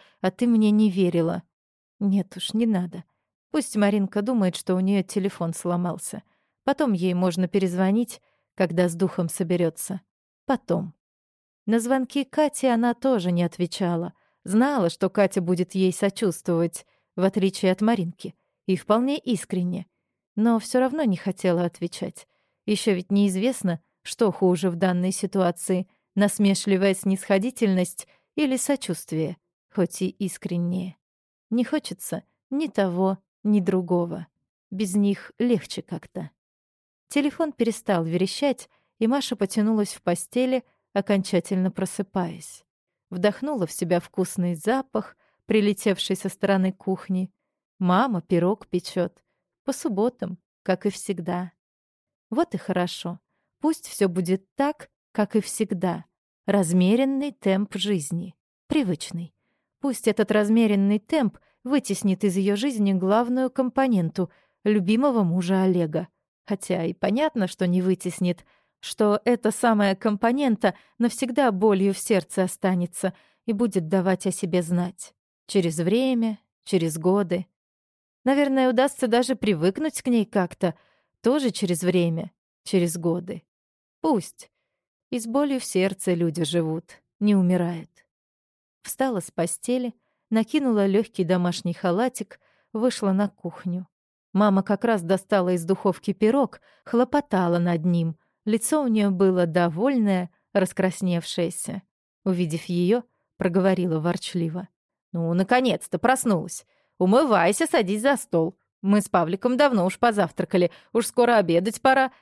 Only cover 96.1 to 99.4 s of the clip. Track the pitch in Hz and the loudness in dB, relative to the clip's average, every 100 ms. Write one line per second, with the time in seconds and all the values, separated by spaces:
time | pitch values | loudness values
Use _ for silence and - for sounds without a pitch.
96.1 | 190 214 269 262 - _ _ - 233 247 | 0 2 2 0 -4 _ _ -2 0 2
97.1 | 294 285 190 175 175 175 170 175 170 165 | 0 0 0 2 2 0 0 0 0 -2
98.1 | 156 _ _ 214 214 - 311 262 214 202 | -6 _ _ -2 -2 0 0 2 2 2
99.1 | 185 190 180 | 2 2 4